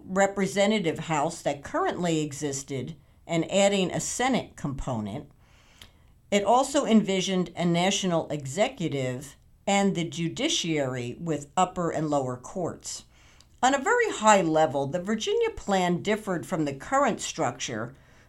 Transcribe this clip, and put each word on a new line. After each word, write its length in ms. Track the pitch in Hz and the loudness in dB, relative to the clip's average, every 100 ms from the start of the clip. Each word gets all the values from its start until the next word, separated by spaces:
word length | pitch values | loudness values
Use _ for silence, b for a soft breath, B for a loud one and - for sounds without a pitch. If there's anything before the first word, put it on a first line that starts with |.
representative 920 | - 185 196 196 185 196 202 214 165 147 | -4 2 2 2 -2 2 2 2 0 -2
house 460 | 160 156 156 - | -2 0 -2 -2
that 200 | 156 143 | -4 -4
currently 580 | - 302 381 - 175 160 | -4 -2 -2 -2 -2 0
existed 720 | 151 131 151 135 - 135 151 165 b b - | -2 -4 -6 -6 -6 -8 -8 -12 b b -4
and 180 | 165 156 | -2 0
adding 400 | 190 202 202 180 | 4 4 4 0
a 80 | 151 | -2
Senate 560 | - - 254 220 - - | -4 -2 0 0 -2 -6
component. 760 | 151 135 - 117 104 120 - b b b b b b b b b _ | -6 -4 -4 -4 -4 -8 -12 b b b b b b b b b _
It 120 | 202 | 2
also 420 | 202 247 277 294 220 | 6 4 4 0 6
envisioned 640 | 220 185 190 180 185 170 - | 6 6 2 0 0 -2 -2
a 80 | 170 | 2
national 600 | 170 180 190 185 165 - | 4 2 0 0 0 -2
executive 1080 | 151 135 147 247 262 160 139 127 123 143 - _ - - | -6 -4 0 0 0 -4 -2 -4 -6 -10 -20 _ -8 0
and 280 | 202 196 175 | 4 4 2
the 80 | |
judiciary 1120 | 170 151 165 139 294 - 170 151 131 127 120 - | -4 -4 -4 -2 -2 -2 0 0 0 -2 -6 -6
with 300 | 170 147 143 - | -6 -6 -2 0
upper 360 | 185 185 170 | 0 0 -2
and 180 | - 156 | -2 0
lower 260 | 143 127 123 | 0 0 -6
courts. 680 | - 196 156 - - - - b b b b b | -8 -6 -6 -8 -12 -14 -16 b b b b b
On 100 | 254 | 0
a 60 | 277 | 2
very 300 | 277 480 440 | 2 0 0
high 320 | - 214 202 | 2 6 6
level, 440 | 165 156 156 139 139 | 6 4 4 2 -2
the 160 | 175 | -4
Virginia 500 | 185 220 403 466 453 | -2 -4 0 0 0
plan 500 | 453 - 196 180 175 | -2 0 2 2 0
differed 440 | 123 214 208 175 - | 0 -2 -2 -6 -4
from 200 | 170 147 | -2 -2
the 80 | |
current 480 | 139 - 269 277 170 | -4 0 2 2 0
structure 720 | - - 135 - - 113 123 b b b | -6 -2 -4 -2 -6 -6 -8 b b b